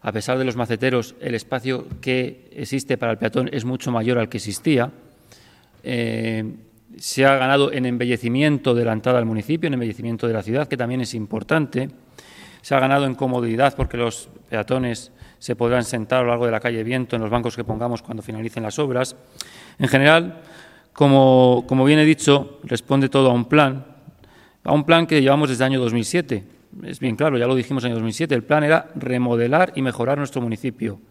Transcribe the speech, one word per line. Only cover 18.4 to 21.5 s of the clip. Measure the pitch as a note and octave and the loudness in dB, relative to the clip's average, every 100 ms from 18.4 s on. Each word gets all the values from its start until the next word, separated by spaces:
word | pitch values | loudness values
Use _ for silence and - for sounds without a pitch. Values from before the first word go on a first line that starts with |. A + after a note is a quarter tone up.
| A2+ - | -8 -6
las | A2 B2 | -6 -4
obras. | C#3+ B2 B2+ - _ - - - - - | -2 -2 -4 -8 _ -20 -20 -18 -20 -4
En | C#3+ | 2
general, | C3+ C#3+ E3 F3+ - - - - - _ | 4 6 4 2 -10 -20 -20 -20 -20 _
como, | - C#3+ C3+ C3+ B2+ B2+ | 2 6 8 8 8 6